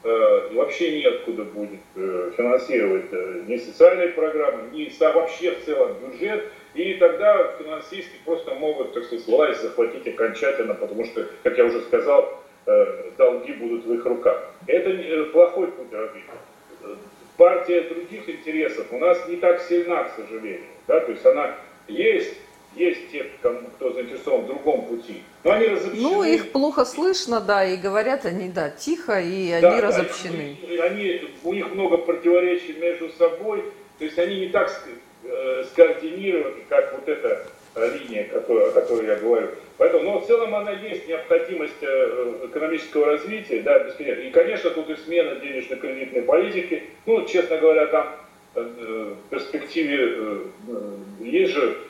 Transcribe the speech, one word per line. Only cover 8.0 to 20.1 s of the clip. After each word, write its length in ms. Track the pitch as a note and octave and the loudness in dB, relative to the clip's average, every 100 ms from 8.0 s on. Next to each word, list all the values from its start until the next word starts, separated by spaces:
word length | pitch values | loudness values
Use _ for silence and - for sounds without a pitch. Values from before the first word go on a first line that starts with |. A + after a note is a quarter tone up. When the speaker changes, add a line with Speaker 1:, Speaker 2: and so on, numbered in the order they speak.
| F3 - | -14 -14
Speaker 1:
просто 300 | D#3 E3 - | -6 -6 -4
могут, 400 | C3+ D3+ C#3 B2+ | -4 -4 -4 -6
так 100 | B2 | -8
сказать, 220 | A#2 A#2 A2 | -8 -8 0
власть 340 | B2+ D3 A#2+ | 2 2 -2
захватить 460 | A2+ - A2+ - - | -6 -2 -2 -2 -10
окончательно, 680 | - A2+ - A2+ - A2 | -2 -4 0 -2 -2 -4
потому 300 | G2 G#2 G#2+ | -4 -6 -6
что, 220 | A2+ A2+ - - | -6 -6 -8 -4
как 160 | B2 B2 | -2 4
я 60 | |
уже 160 | A#2+ A#2 | 4 2
сказал, 580 | - A#2 C#3+ C#3+ - - - _ - | 0 0 6 4 4 -8 -18 _ 4
э, 440 | G#2 G2+ - - - | 4 4 0 -12 4
долги 340 | - - D4 | 4 4 -6
будут 320 | C#4+ - - | -8 -6 -4
в 80 | - | -2
их 140 | - B2+ | -2 0
руках. 320 | A#2+ - - - - - | 2 2 0 -6 -14 0
Это 220 | F3+ F#3 | 2 2
не, 100 | F#3 | -2
э, 200 | D#3+ D#3+ | -2 -2
плохой 420 | D3+ D#3+ F3 G3 F3 | 2 6 6 4 -4
путь 260 | - A#2+ | -6 -12
развития. 380 | G#2+ A2 - - - - _ _ - - G#3+ - - - - | -8 -10 -12 -18 -20 -20 _ _ -20 -16 -16 -18 -20 -20 6
Партия 440 | G#3 F3+ - F3 | 6 6 2 0
других 460 | - E3+ - G#3+ - | 0 -8 -10 -14 -12
интересов 580 | D3+ D#3 D#3 D3+ D#3 - | -12 -6 -4 -2 -4 -8
у 60 | C#3 | 0
нас 280 | F3 F3 E3+ | 2 2 0
не 100 | F3 | 0
так 240 | F3 E3+ | 2 2
сильна, 420 | - F3 E3+ E3 | 2 0 0 -2
к 80 | - | -4